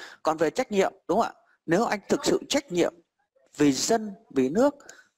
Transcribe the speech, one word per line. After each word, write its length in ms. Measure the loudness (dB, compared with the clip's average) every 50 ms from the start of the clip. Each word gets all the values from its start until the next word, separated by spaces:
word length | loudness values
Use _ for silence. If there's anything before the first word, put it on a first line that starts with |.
| -20 -20 -18 _ -2
Còn 140 | -2 0
về 140 | 0 0 -2
trách 220 | 0 -2 -4 -2 0
nhiệm, 200 | 0 0 0 0 -6 _ -2
đúng 100 | 0 0
không 60 | 0
ạ? 60 | -2 -4 _ _ _ _ _ -4
Nếu 180 | -2 0 0 2
anh 160 | 0 -2 -6 -2 -2
thực 160 | -4 -2 0
sự 160 | 0 -2 -2 -2 -2
trách 240 | -4 -4 -4 -4 -2
nhiệm 220 | 0 0 0 -2 -8 _ _ _ _ _ _ _ _ _ _ _
vì 160 | 2 2 2 2
dân, 420 | 0 0 -2 -2 -2 -2 -6 -14 -16 _ _
vì 180 | -2 -2 0 0
nước, 260 | 2 2 2 2 0 -2 -20 -20 -20 -20 -20 _ _